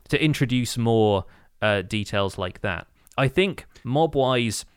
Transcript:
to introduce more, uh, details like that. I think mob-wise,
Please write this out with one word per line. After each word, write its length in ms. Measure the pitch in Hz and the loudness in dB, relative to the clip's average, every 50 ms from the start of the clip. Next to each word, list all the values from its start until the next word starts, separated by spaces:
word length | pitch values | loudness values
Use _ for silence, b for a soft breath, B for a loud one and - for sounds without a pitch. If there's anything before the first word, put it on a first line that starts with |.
| B - | B -4
to 140 | - 135 139 | -2 0 2
introduce 520 | 156 143 - 143 120 123 127 120 110 - | 2 2 2 0 0 0 0 0 -2 -2
more, 500 | - 117 117 117 113 110 107 101 95 92 b b b b b b - | -2 0 2 4 4 4 4 4 2 0 b b b b b b -4
uh, 220 | - 107 104 101 | 0 0 0 0
details 560 | 92 95 - 107 101 - - 101 98 95 - - | -2 -2 -4 -4 -4 -2 -2 -2 -2 -2 -4 -6
like 240 | 95 90 - - | -8 -8 -8 -6
that. 240 | - 107 90 - - _ _ b b b - - | -6 -6 -6 -6 -8 _ _ b b b -2 0
I 100 | 135 131 | 0 0
think 380 | - - 190 202 160 - - - - - - | 2 2 0 0 -2 -8 -14 -20 -20 -14 -8
mob-wise, 800 | - 127 143 165 160 143 139 131 127 131 123 120 113 98 - - - _ | -4 0 0 0 2 2 2 2 2 2 0 0 -2 -4 -6 -10 -14 _